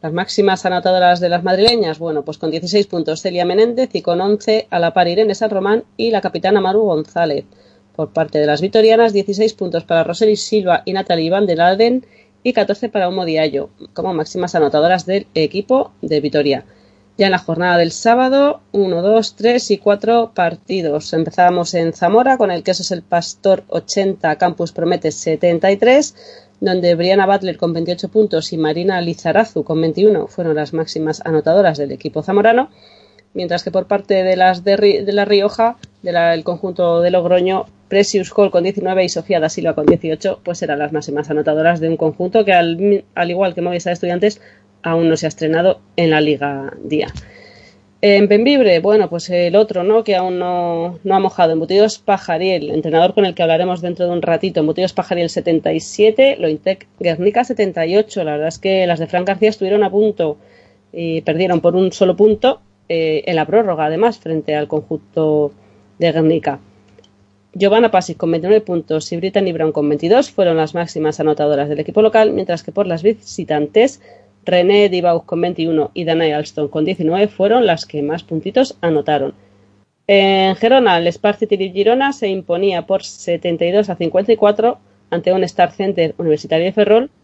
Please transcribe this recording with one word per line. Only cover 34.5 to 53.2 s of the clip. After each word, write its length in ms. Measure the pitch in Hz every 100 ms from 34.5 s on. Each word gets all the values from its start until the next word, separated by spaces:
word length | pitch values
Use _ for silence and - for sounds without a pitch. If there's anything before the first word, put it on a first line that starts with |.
| 180
de 140 | 190 202
Ri-, 260 | 202 202
de 100 | 202
La 120 | 202
Rioja, 540 | 202 202 202 - 226 240 - _
de 100 | 180
la, 220 | 170 170
el 100 | 170
conjunto 560 | 165 175 190 175 175 170
de 100 | 175
Logroño, 540 | 180 175 180 180 185 - _ _
Precious 440 | 196 202 202 - -
Hall 140 | 196
con 140 | 180
diecinueve 400 | 175 202 185 190
y 40 | 180
Sofía 300 | 170 - 175
da 100 | 156
Silva 260 | - 160
con 120 | 151 151
dieciocho, 540 | 170 160 156 196 -
pues 180 | - 170
eran 200 | 165 143
las 120 | 147
máximas 380 | 156 151 143 147
anotadoras 480 | 151 151 151 160 170
de 100 | 160
un 80 | 160
conjunto 480 | 160 151 180 220
que 80 | 202
al, 520 | 180 170 170 202 202 -
al 160 | - 175
igual 240 | 175 190
que 80 | 170
Movistar 300 | 175 180 180
Estudiantes, 500 | 175 180 175 208 208 - _ _ _
aún 260 | 170 165 165
no 80 | 160
se 100 | 160
ha 20 |
estrenado 520 | - 156 160 185 - _ -
en 140 | 165
la 100 | 156
Liga 540 | 151 139 143 139 139 -
Día. 240 | - 151 - - - - - - - _ _ _
En 260 | 208 202 202
Bembibre, 540 | 208 240 285 220 170
bueno, 280 | 190 214 180
pues 220 | 170 170
el 240 | 180 175
otro, 300 | 190 214 185
¿no? 180 | 185 220
Que 140 | 214 185
aún 220 | 185 180
no, 600 | 180 175 175 170 170 170
no 120 | 196
ha 60 | 190
mojado, 320 | 190 - 165
Embutidos 460 | 160 160 190 208 -
Pajariel, 720 | - 196 - 160 185 180 147
entrenador 440 | 156 156 165 180
con 100 | 196